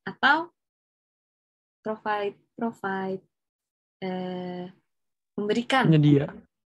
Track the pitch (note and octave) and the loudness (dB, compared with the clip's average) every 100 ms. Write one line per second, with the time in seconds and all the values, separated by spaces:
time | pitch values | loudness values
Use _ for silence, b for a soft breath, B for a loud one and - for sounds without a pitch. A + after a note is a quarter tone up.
0 | G3 - C4 D#4 F4 _ _ _ _ _ | -14 0 2 2 0 _ _ _ _ _
1 | _ _ _ _ _ _ _ _ G#3+ A3 | _ _ _ _ _ _ _ _ -10 -6
2 | G#3+ G#3 G3+ - _ - A#3 - G3 F#3+ | -4 -4 -4 -8 _ -8 -8 -6 -6 -4
3 | F#3+ F#3+ - _ _ _ _ _ _ _ | -6 -8 -12 _ _ _ _ _ _ _
4 | F#3 F#3 F#3 F3+ F3+ F3+ F3+ - _ _ | -8 -6 -8 -8 -8 -10 -12 -16 _ _
5 | _ _ _ - G#3 A#3 A#3+ C4+ G3+ D#3 | _ _ _ -6 -2 -2 0 2 4 6
6 | D3 C#3 D3+ - - _ | 6 4 2 -8 -20 _